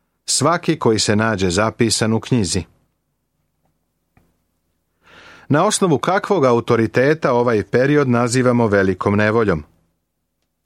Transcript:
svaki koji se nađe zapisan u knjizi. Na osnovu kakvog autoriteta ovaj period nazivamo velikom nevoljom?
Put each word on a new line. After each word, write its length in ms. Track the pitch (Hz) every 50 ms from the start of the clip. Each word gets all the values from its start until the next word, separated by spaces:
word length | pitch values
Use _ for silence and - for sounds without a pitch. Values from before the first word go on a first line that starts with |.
| _ _ _ _ _
svaki 540 | - - - 131 147 165 175 - - 165 -
koji 200 | - 120 113 104
se 160 | - - 110
nađe 340 | 104 110 113 110 95 95 92
zapisan 640 | 87 92 107 110 107 _ 120 113 101 - 120 110 110
u 60 | 113
knjizi. 440 | - - 131 123 104 85 80 95 85 - _ _ _ _ _ _ _ _ _ _ _ _ _ _ _ _ _ _ _ _ _ _ _ _ _ _ _ _ _ _ _ _ _ _ _ _ _ _ _ _ _ _ _ _ _ _ _ _ - - - - - - - _
Na 180 | 131 147 175
osnovu 320 | 208 208 - - 185 156 123
kakvog 480 | - - 180 202 - - 208 190 139
autoriteta 880 | 131 120 117 110 - 120 113 113 104 - - 123 143 156 156 - 156 127
ovaj 300 | 120 120 123 120 107 92
period 460 | - - 120 127 139 147 147 143 131
nazivamo 580 | 120 120 120 123 113 131 123 127 120 120 117 110
velikom 480 | 101 101 95 95 95 - - 107 101
nevoljom? 480 | 101 107 107 107 117 117 101 90 80 73 - _ _ _ _ _ _ _ _ _ _ _ _ _ _ _ _ _ _ _